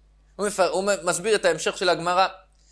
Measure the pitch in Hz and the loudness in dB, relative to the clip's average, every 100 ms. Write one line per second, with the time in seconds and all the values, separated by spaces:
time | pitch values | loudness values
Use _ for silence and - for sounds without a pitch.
0 | _ _ _ - 202 196 180 175 202 196 | _ _ _ -8 -4 0 0 0 0 -2
1 | 175 165 208 208 185 160 - - 185 160 | -2 -2 0 2 2 0 -4 -2 0 0
2 | 170 180 185 - _ _ _ | 0 2 0 -2 _ _ _